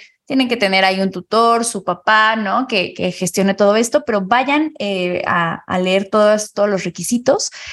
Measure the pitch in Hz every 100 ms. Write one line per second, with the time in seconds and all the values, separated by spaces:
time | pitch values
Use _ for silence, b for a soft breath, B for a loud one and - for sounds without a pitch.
0 | B B - 269 247 233 196 190 190 190
1 | 196 180 - 214 233 233 233 202 185 180
2 | - 214 220 220 202 214 262 208 175 -
3 | 180 175 180 - 190 196 202 214 233 294
4 | 294 214 190 240 262 294 311 - 202 190
5 | 180 180 - 175 165 - - 180 185 190
6 | 196 214 208 214 208 - 208 190 175 175
7 | 175 240 247 403 - B B